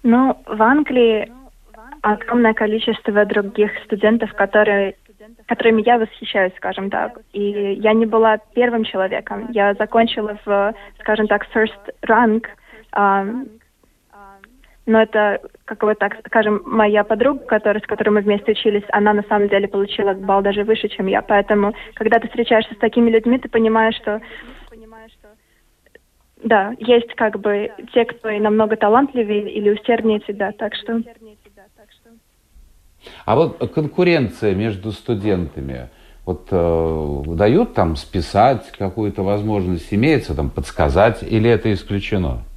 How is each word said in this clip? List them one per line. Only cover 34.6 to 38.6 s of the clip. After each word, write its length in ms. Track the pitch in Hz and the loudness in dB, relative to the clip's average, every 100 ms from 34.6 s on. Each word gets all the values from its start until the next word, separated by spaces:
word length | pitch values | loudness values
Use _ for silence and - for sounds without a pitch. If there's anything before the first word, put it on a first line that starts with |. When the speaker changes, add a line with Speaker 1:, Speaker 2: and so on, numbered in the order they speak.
| 113 98 107 | -2 -4 -8
Speaker 2:
студентами, 960 | 98 - 107 104 92 80 - 67 64 64 _ - - | -10 -6 -4 0 -2 -4 -8 -10 -10 -14 _ -20 -14
вот, 220 | - 87 - | -8 -8 -2
э, 720 | 92 85 82 80 80 73 71 71 | 0 2 0 0 -2 -4 -6 -6
дают 480 | 82 104 160 233 | 0 2 4 2
там 220 | - 85 78 | 0 0 -2
списать 760 | - - 80 98 123 113 | -6 -6 -2 2 4 2